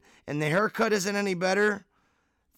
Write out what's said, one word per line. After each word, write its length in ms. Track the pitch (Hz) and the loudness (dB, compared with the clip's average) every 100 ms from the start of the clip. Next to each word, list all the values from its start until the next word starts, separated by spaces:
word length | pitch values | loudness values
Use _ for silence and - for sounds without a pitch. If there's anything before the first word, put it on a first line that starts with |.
| _ - - | _ -20 -8
and 120 | 147 | -4
the 60 | 151 | 0
haircut 480 | 175 214 - 226 | 2 0 0 0
isn't 220 | 208 185 202 | 0 0 -2
any 180 | 202 | -2
better? 540 | 175 185 190 208 202 - _ _ _ _ _ _ | -2 0 2 2 0 -8 _ _ _ _ _ _